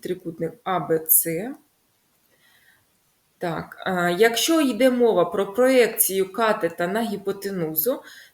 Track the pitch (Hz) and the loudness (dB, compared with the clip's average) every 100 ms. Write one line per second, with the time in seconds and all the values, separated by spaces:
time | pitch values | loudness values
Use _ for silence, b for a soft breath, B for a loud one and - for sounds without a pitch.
0 | - 180 170 170 160 - 185 180 151 160 | -8 -8 -8 -8 -8 -8 -4 -4 0 -2
1 | 160 - 170 165 240 302 _ _ _ _ | 2 0 0 -4 -6 -10 _ _ _ _
2 | _ _ _ b b b b b b _ | _ _ _ b b b b b b _
3 | _ _ _ _ 175 165 170 - - 180 | _ _ _ _ -6 -6 -8 -10 -4 0
4 | 175 175 226 226 - 320 269 208 262 247 | 0 4 2 2 2 2 2 4 2 4
5 | 233 180 170 196 196 - 254 254 233 - | 4 4 2 0 -2 2 4 6 4 2
6 | - 190 190 - 220 214 170 - 175 214 | -2 -2 -2 0 0 0 -2 -2 -2 -2
7 | 220 202 196 196 202 190 156 156 240 294 | -4 -6 -6 -6 -6 -4 -4 -2 -2 -4
8 | B B B | B B B